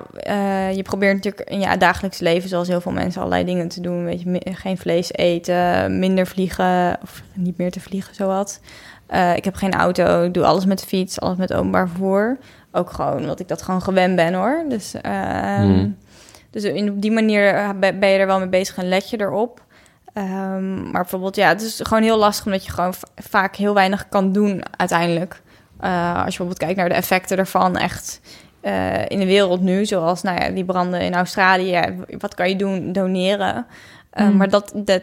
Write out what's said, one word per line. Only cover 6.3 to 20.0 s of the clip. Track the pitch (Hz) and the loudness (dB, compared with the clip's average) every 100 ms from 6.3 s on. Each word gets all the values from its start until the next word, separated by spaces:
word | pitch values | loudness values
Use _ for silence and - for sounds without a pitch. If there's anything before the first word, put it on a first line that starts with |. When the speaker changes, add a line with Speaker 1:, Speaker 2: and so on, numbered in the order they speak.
| - 190 - 185 180 180 - | 0 -2 0 2 2 2 -2
Speaker 1:
of | - - - | -10 -18 -12
niet | 196 180 180 | -4 -4 -2
meer | 180 | -4
te | 180 | -6
vliegen, | - 196 190 - | -8 -8 -8 -4
zowat. | 190 190 202 - - - - - - | -2 -2 -4 -8 -18 -20 -20 -20 -2
Eh, | - 180 170 | 2 2 2
ik | 196 | 0
heb | 185 | -2
geen | 196 | 0
auto, | 175 175 180 175 175 | 2 2 4 4 4
ik | 175 | 2
doe | 180 - | 2 4
alles | 175 190 | 4 2
met | 190 | 0
de | - | 0
fiets, | 190 185 - | -2 -2 -4
alles | - 180 | -4 -2
met | 185 | -2
openbaar | - 190 185 185 | 0 0 2 0
vervoer. | 170 190 190 220 269 - - _ | -2 0 2 0 -2 -8 -20 _
Ook | 180 180 | -4 -4
gewoon, | - 143 143 | -4 -4 -2
omdat | 160 - | -4 -6
ik | 180 | -6
dat | 165 | -6
gewoon | - 185 | -4 -4
gewend | 185 190 180 180 | 0 2 2 2
ben, | 165 | 2
hoor. | 185 202 320 311 | 0 0 -2 -2
Dus, | 226 - - | -6 -8 -10
ehm, | - 196 190 - 196 202 | -6 -6 -4 -4 -2 2
Speaker 2:
Hmm. | 202 190 202 190 - - - - _ | 2 2 0 -4 -14 -20 -20 -20 _
Speaker 1:
dus | 220 | -6
in, | 202 151 208 | -4 -2 -2
op | 202 | -2
die | 214 | 0
manier, | 226 220 208 202 | 2 2 4 4
eh, | 180 202 196 | 4 0 0
be-, | 190 | 0
ben | 185 196 | 2 4
je | 196 | 4
er | 190 | 4
wel | 190 | 2
mee | 185 | 2
bezig | 185 190 - | 0 0 -4
en | 180 | 0
let | 185 202 | 0 -2
je | 226 | -4
erop. | 196 202 233 - _ - - _ | -2 -2 -4 -6 _ -20 -20 _